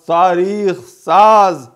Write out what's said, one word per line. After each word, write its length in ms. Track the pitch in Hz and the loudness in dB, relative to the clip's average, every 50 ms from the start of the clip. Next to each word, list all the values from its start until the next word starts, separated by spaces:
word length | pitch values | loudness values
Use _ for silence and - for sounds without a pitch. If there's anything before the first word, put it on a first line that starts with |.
| _ | _
तारीख़ 720 | - 165 170 185 185 175 175 185 196 208 208 208 190 170 - | -4 -2 0 0 0 0 -2 -4 -6 -6 -6 -4 -6 -6 -8
साज 880 | - - - _ - 160 165 190 214 214 220 214 202 190 165 139 123 113 _ | -12 -20 -20 _ -6 0 2 4 4 4 4 4 2 0 -2 -6 -12 -20 _